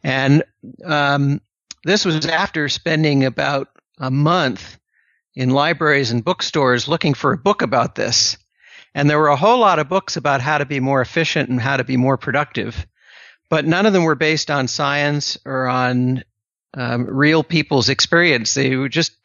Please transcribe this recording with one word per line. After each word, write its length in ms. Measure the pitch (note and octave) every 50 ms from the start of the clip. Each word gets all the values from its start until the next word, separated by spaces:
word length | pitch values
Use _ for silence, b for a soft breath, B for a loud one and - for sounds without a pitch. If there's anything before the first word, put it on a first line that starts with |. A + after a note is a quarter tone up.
| -
And, 400 | C#3+ C3 C3+ C3+ C3+ C#3+ D#3+ - - _ _ - C#3 - - -
um, 560 | F3 D3+ D3 C#3+ C#3+ C#3+ C#3+ C#3 C#3 C#3 - - _ _ _ _ - - _ -
this 180 | D#3 G3 G#3 -
was 220 | F#3 D#3 D#3 D3
after 420 | E3 D#3+ E3+ G3 G3+ - D#3+ D3 C#3
spending 560 | - - - E3 D#3+ D#3 D#3 D3+ C#3+ C#3 C3+
about 440 | C3+ - - C#3 C#3 C#3+ C#3 C3+ - _ _ _ _ _ -
a 100 | C3+ C3
month 680 | C3 C#3 D3 D#3 F3 F3+ D#3 C3 G2 - - - - - _ _ _ _ _ _ _ _ _ _ -
in 160 | C3+ B2+ B2+
libraries 580 | C3 C#3 D3 E3 E3+ C#3 E3 D3+ C#3+ C#3 C3+ A2
and 160 | A#2 A#2+ G#2+
bookstores 600 | F3 F3+ - - - - D#3 C#3 B2+ B2 A#2+ - C3+
looking 260 | E3 E3 - D3+ C#3
for 200 | - - C#3 F#3+
a 40 | C#3
book 240 | - G3 G#3 -
about 320 | - A2+ C3 B2 A2+ - -
this. 420 | A#2+ G#2+ A2 A#2+ - - - - - _ _ B B B B B B B B B
And 120 | D3 C#3+ D3
there 120 | D3+ D3+
were 80 | D#3 D3
a 80 | C#3+
whole 240 | C3 E3+ G#3+ A#3+ B3+
lot 180 | A3+ G3 F3 D3+
of 100 | D3+ C3+
books 300 | F3+ F#3+ - - - -
about 240 | B2+ D3 C#3 D3
how 160 | B2+ D3 D3+ D3
to 80 | C#3+
be 140 | C3+ D3 C3+
more 200 | B2+ C3+ C#3 C3
efficient 480 | A2+ - - E3 D#3+ - - D#3+ B2+ -
and 140 | B2+ B2
how 160 | A2+ C#3 C#3 C3
to 60 | B2
be 120 | - C3
more 220 | B2 B2+ C3+ C3+ B2+
productive, 680 | - D3 A#2 C#3+ D3 - - A#2+ G2 A#2+ A#2 - - - _ B B B B B B B B B B -
but 160 | D#3+ D#3 C#3+
none 220 | D#3+ E3 F3+ G3+
of 80 | A3 F#3+
them 100 | F#3 E3
were 120 | D#3+ D3+
based 340 | B2+ E3 D3+ D#3+ D3+ - -
on 180 | D3 C#3 C3 A#2+
science 680 | - - D3 C#3 C#3+ D3 C#3+ D3 D3 D3 C#3+ - - - -
or 220 | C3+ C3+ C3 B2+ B2+
on, 560 | B2+ B2+ B2+ B2+ B2 B2 B2+ B2+ C3 B2+ - _ _ _ _ _ _ _ _ _ -
um, 320 | C3+ B2 A#2+ B2 B2 B2
real 380 | - B2+ C3+ D3 D3+ D#3+ D#3+ D3+
people's 440 | - E3 D#3 C#3+ - D3+ C3 A2+ C3+
experience. 680 | C3 - - - E3+ E3+ F3 E3+ C#3 A#2 A2 - -
They 200 | C#3 C3+ B2+ C3
would 160 | C3 C3+ C3+
just 200 | - D#3+ D#3+ - - _ -